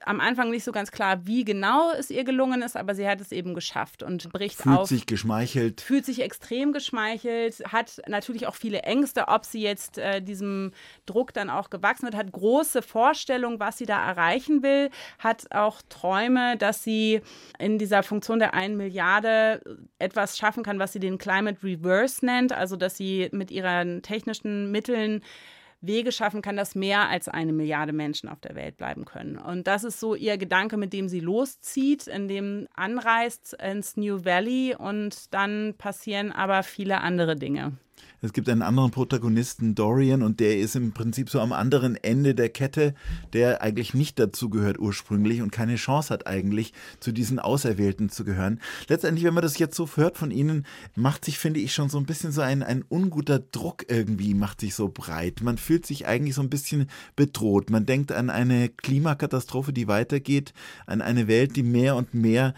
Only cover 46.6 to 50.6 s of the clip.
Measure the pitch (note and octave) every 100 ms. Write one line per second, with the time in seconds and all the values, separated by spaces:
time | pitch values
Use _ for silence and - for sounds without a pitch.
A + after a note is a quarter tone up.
46.6 | A2 - - - - A2+ A2+ C3 - C#3
47.6 | C3 G2 G2+ F#2+ G#2 - G2+ F#2+ F#2+ A2+
48.6 | - - - E3 E3 E3 E3+ E3+ E3 C#3+
49.6 | D#3 - D#3+ - E3 - D3+ A2+ D3 D#3